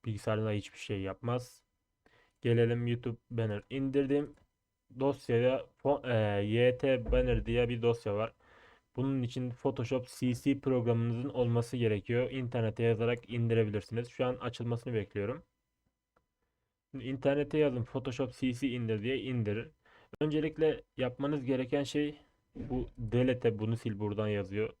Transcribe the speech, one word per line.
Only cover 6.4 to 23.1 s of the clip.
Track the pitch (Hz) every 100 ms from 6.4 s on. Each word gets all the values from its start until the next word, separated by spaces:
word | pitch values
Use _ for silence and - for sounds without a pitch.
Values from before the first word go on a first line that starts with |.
Y | 104 113 123 123
T | 139 127 113
banner | 123 127 117 104
diye | 117 123
bir | 123
dosya | 117 117 107
var. | 101 113 _ _ - - _ _ -
Bunun | 135 135
için | 123 127 123
Photoshop | 120 139 127 113 127 123
C | - 127
C | 123 - 139
programınızın | - 127 120 117 117 117 135
olması | 127 120 117 117 127
gerekiyor. | 113 104 - 120 123
İnternete | 131 123 123 110 107
yazarak | 117 110 117 120 -
indirebilirsiniz. | 120 117 113 110 104 - 113 120
Şu | - 127
an | 127
açılmasını | 120 - 117 117 -
bekliyorum. | 110 98 104 101 147 - _ _ _ _ _ _ _ _ _ _ _ _ _ _
Şimdi | 135
internete | 120 135 139 143 143 156
yazın | 147 123
Photoshop | 117 131 123 120 131
C | - 131
C | 123 139
indir | 123 113 107
diye | 107 135
indirir. | 131 123 104 104 160 _ _ - _ -
Öncelikle | 156 151 160 156 156 123 - -
yapmanız | 127 120 143 147
gereken | 123 131 127 143
şey | 139 147 147 147 _ _ _
bu | - - 127 117 -
delete, | 110